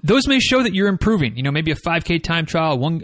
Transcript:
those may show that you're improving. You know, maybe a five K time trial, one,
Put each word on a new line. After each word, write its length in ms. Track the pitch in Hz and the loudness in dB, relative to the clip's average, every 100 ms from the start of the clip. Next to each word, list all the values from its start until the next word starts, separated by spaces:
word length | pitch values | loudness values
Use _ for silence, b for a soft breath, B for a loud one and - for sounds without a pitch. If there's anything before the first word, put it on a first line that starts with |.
those 240 | 151 262 277 | 2 2 4
may 120 | 262 | 2
show 220 | - 254 | 2 2
that 120 | 240 | 0
you're 160 | 190 202 | 0 0
improving. 480 | 190 208 214 123 117 | 2 0 2 0 -2
You 60 | |
know, 80 | 139 | -4
maybe 200 | 151 160 | -2 -2
a 60 | 151 | -2
five 260 | 170 165 | -2 -2
K 160 | 165 170 | -2 -4
time 260 | - 165 156 | -2 -4 -2
trial, 320 | 165 160 131 | -2 0 0
one, 240 | 147 160 | -2 -2